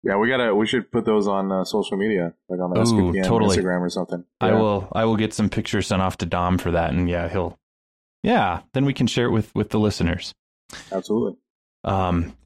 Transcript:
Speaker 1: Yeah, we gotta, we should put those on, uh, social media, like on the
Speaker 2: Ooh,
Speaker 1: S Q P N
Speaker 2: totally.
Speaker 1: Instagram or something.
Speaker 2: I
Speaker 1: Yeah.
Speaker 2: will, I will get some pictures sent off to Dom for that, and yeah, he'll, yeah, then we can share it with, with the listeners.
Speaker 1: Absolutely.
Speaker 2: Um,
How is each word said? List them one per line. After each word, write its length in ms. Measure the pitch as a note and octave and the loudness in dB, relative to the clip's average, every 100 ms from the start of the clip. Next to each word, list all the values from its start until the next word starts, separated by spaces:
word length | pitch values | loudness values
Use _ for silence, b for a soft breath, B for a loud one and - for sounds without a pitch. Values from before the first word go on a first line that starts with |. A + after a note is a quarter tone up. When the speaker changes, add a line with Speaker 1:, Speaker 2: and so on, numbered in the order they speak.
Speaker 1:
Yeah, 140 | - G2 | 0 0
we 100 | A#2 | 2
gotta, 260 | C3 A#2+ | 2 2
we 140 | G2+ G#2+ | 2 2
should 240 | B2+ - | 0 0
put 120 | A#2+ | -2
those 220 | G#2+ G#2+ G2+ | 2 2 2
on, 240 | G2 G2 | 0 0
uh, 140 | F#2+ | -2
social 320 | F2+ G#2+ F#2+ G2 | -2 -2 -2 -2
media, 360 | G#2+ G2+ E2+ - _ | 0 0 -2 -6 _
like 120 | F2+ | -4
on 100 | F2+ | -2
the 80 | F2+ | 2
Speaker 2:
Ooh, 40 | |
Speaker 1:
S 100 | A#2 | 2
Q 200 | A2 F2+ | 4 2
P 60 | F#2 | 0
N 60 | |
Speaker 2:
totally. 320 | F#2+ A2+ G#2 F2+ | 2 2 4 2
Speaker 1:
Instagram 240 | F2+ F2+ | 0 0
or 100 | F2 | -2
something. 340 | F#2+ F2 F2+ F2 _ | -4 -6 -8 -10 _
Speaker 2:
I 80 | A2 | 0
Speaker 1:
Yeah. 100 | A2 | 2
Speaker 2:
will, 280 | G#2+ G2+ F#2+ | 2 0 -2
I 120 | - | 0
will 120 | A2+ G#2+ | 0 2
get 180 | A2 | 0
some 160 | - G2+ | 0 0
pictures 380 | - - G#2 - | -2 -2 -2 0
sent 120 | F#2+ | 0
off 180 | F#2+ - | 0 -2
to 80 | E2+ | -4
Dom 300 | F2 F2 F2+ | 0 0 0
for 140 | F2+ | 0
that, 220 | E2+ E2 | 0 0
and 160 | E2 F2 | 0 0
yeah, 200 | F2 E2+ | -2 -2
he'll, 300 | G2 E2+ - _ _ _ _ _ _ | -4 -4 -8 _ _ _ _ _ _
yeah, 380 | - A#3 G2+ E2 - | 0 2 0 -2 -6
then 120 | C3 | -2
we 80 | C#3 | 0
can 160 | C3 A#2 | 0 0
share 180 | - A#2+ | 2 2
it 40 | |
with, 220 | A#2 - | 0 -2
with 180 | - G#2 | -4 -2
the 100 | A2 | 0
listeners. 520 | G#2+ - E2+ E2+ - - _ _ _ B B | 0 0 -2 -2 -8 -16 _ _ _ B B
Speaker 1:
Absolutely. 440 | F#2+ - G#2+ A2 - _ _ _ _ - | -8 -2 -2 -2 -6 _ _ _ _ -2
Speaker 2:
Um, 500 | F#2+ F#2 F2 E2+ - | 0 0 0 -2 -10